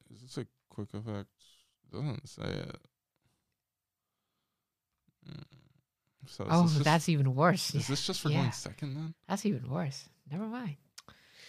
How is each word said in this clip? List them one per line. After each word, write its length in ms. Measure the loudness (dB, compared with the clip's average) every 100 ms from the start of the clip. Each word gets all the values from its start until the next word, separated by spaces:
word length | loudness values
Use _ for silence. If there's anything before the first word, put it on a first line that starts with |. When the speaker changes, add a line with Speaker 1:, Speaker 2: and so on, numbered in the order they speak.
| _
Speaker 1:
is 100 | -20
this 160 | -10 -10
a 80 | -10 _ _
quick 180 | -10 -8
effect? 340 | -8 -6 -6 -8 _ -20 _ _ _ _
Doesn't 360 | -6 -6 -6 -10
say 140 | -8
it. 320 | -6 -6 -8 -12 _ _ _ _ _ _ _ _ _ _ _ _ _ _ _ _ _ _ _ _ _ _ _ _ -18
Mm. 140 | -18 -18 -20 _ _ _ _ _ _ -18
So 180 | -8
is 40 | 2
Speaker 2:
Oh, 120 | 6
Speaker 1:
this 80 | 6
just, 100 | 6
Speaker 2:
that's 240 | 6 6 4
even 260 | 4 4
worse. 400 | 6 4 4 0
Speaker 1:
is 80 | -2 0
Speaker 2:
Yeah. 40 |
Speaker 1:
this 120 | -2 -2
just 140 | 0
for 100 | 2
Speaker 2:
Yeah. 100 | 4
Speaker 1:
going 100 | 2
second 420 | 0 -8 -8 -6
then? 200 | -6 -8 -10 -4
Speaker 2:
That's 180 | 0 0
even 220 | 0 -2
worse. 400 | -2 -2 -6 -14 _ -8
Never 160 | -6 -6
mind. 300 | -6 -6 -8 _ -20 -20 -20 -20 -20